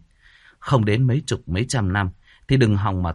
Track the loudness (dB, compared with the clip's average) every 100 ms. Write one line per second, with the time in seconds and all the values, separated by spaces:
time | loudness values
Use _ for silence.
0 | -10 _ _ _ -20 _ -2 0 2 2
1 | 2 0 -2 -6 -4 -4 -2 -2 0 0
2 | -2 -4 _ _ -2 2 4 2 0 -2
3 | -4